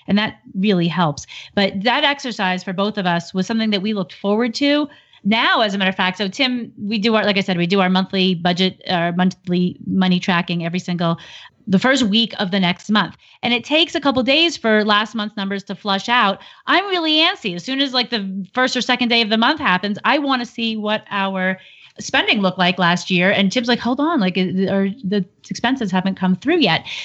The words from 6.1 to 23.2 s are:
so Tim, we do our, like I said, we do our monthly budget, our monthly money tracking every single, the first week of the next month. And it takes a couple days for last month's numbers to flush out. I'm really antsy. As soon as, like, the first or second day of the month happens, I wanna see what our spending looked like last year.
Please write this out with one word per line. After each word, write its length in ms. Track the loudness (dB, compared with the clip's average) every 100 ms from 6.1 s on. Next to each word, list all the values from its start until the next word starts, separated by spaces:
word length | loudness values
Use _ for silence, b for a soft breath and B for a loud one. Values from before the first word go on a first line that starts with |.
| -2
so 100 | -4
Tim, 460 | -2 -2 -2 -6 -10
we 200 | -4 -2
do 180 | 2 2
our, 80 |
like 140 | 2 0
I 40 |
said, 160 | 0 0
we 100 | 2
do 120 | 2
our 100 | 2
monthly 460 | 2 0 0 0 0
budget, 460 | 0 0 0 -2 -4
our 240 | -2 0
monthly 640 | 0 0 -2 -2 0 0 -4 -4
money 340 | 0 2 2
tracking 460 | 2 0 0 -4 -4
every 140 | -6
single, 380 | -4 -2 -2 -2 B B B _ 0
the 120 | 2
first 240 | 4 2
week 300 | 2 2 0 -2
of 120 | -2
the 80 | 0
next 300 | 0 0 0
month. 260 | 0 0 -6 b b
And 100 | -2
it 100 | -2
takes 320 | 0 0 2 0
a 60 |
couple 220 | 0 0
days 340 | 2 2 2 0
for 260 | 2 2
last 320 | 4 2 0 -4
month's 220 | -6 -6
numbers 260 | -6 -6 -8
to 100 | -8
flush 340 | -2 -2 0
out. 320 | 2 2 0 B B -2
I'm 180 | 0 0
really 320 | 0 2 2
antsy. 340 | 2 0 -6 -6
As 80 |
soon 160 | -4 -2
as, 140 | -2
like, 160 | -2 -2
the 380 | -4 -4 -8 -6
first 220 | -2 0 0
or 60 |
second 280 | 0 0 2
day 120 | 2
of 80 | 2
the 80 | 2
month 220 | 2 0
happens, 400 | 0 0 0 -2
I 140 | 0 0
wanna 280 | 0 -2 -4
see 300 | -6 -6 -4
what 260 | -4 -4 -4
our 480 | -4 -4 -2 -2 -4 B B B -16
spending 420 | -4 0 0 2
looked 160 | 0 2
like 220 | 2 2
last 320 | 2 2 0
year. 180 | 2